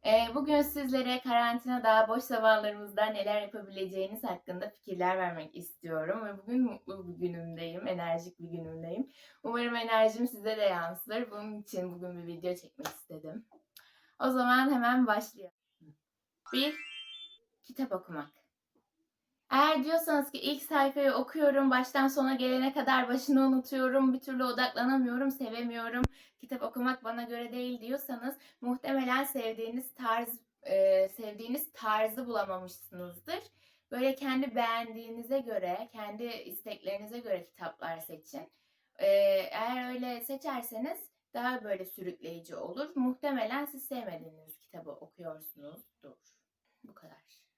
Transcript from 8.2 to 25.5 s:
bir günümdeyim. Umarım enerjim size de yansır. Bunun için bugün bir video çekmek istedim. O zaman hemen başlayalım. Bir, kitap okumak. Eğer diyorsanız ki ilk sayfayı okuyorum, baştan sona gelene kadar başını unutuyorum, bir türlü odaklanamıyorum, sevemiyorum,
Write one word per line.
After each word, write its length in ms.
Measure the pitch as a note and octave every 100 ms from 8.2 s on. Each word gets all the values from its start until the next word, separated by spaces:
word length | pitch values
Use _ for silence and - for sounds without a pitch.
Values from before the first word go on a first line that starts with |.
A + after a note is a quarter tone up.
| F3 -
bir 80 | E3+
günümdeyim. 600 | E3+ D#3+ D#3+ E3 F#3+ C4+ - - -
Umarım 340 | A3 A#3 A#3+ A#3
enerjim 500 | A3+ A3+ A3 A3 A#3+
size 300 | A#3+ G#3 A3
de 60 |
yansır. 680 | G3+ F3+ E3 F3+ - A3 A#3+
Bunun 320 | G#3 G#3+ G#3
için 300 | G#3 G3 F3+
bugün 260 | F3 F3+ F3
bir 80 | E3+
video 280 | E3+ F3+
çekmek 320 | F3+ - _ -
istedim. 600 | - - D#3 D#3 G3 - _ _ - - _ _ _
O 100 | C4
zaman 400 | B3+ B3 B3+ C4+
hemen 340 | C4+ A#3 B3+ B3
başlayalım. 480 | G#3 A3 - F3+ _ _ _ D#3 - _ _ _ _ -
Bir, 240 | B3+ C#4+ D4+ - - - - - - _ _
kitap 300 | _ B3+ C4+
okumak. 500 | F#3+ - D#3+ D3 _ _ _ _ _ _ _ _ _ _ _ _
Eğer 320 | C4 D4 D#4
diyorsanız 460 | C4+ E4 E4 D4 C#4
ki 80 | -
ilk 240 | - C#4+
sayfayı 500 | - D4+ C#4 C#4 C#4
okuyorum, 580 | B3 C4 D#4+ D4 C#4 C4+
baştan 380 | B3+ B3+ C#4 C4+
sona 260 | C4+ C4
gelene 380 | C4 B3+ B3+ C4
kadar 360 | C4+ B3+ C4 B3
başını 320 | C4 C4 C4+
unutuyorum, 720 | C4+ C4 B3+ C4+ C4 C4+ C4+
bir 80 | B3+
türlü 240 | C4+ B3+
odaklanamıyorum, 840 | B3+ A#3+ B3+ - B3 C4+ B3 B3 C#4
sevemiyorum, 760 | C4+ A#3+